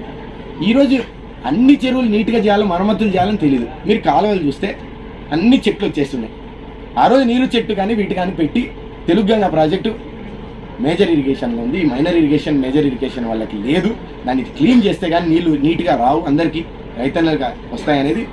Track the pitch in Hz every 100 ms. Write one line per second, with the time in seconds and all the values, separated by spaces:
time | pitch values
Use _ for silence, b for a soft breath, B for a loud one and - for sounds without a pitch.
0 | - - - - - - 165 247 277 262
1 | - - - - 240 277 262 285 262 254
2 | 247 208 226 226 202 202 214 175 202 208
3 | 214 185 185 214 151 131 117 - - 208
4 | 165 147 208 202 147 135 196 - - -
5 | - - - 160 208 262 208 - 196 151
6 | 135 131 110 - - - - - - -
7 | 151 254 254 240 262 240 220 202 196 226
8 | 190 185 180 175 156 240 254 - - -
9 | - 339 202 220 190 156 156 180 160 -
10 | - - - - - - - - 131 180
11 | 185 160 135 135 123 117 117 165 160 127
12 | 165 170 151 147 160 147 131 139 143 123
13 | 127 127 117 110 110 107 107 165 180 233
14 | - - 123 131 120 - 160 247 196 165
15 | 175 165 175 165 175 151 143 165 175 139
16 | 120 151 165 143 165 151 165 - - -
17 | 131 165 165 147 127 - - 117 - 143
18 | 139 170 226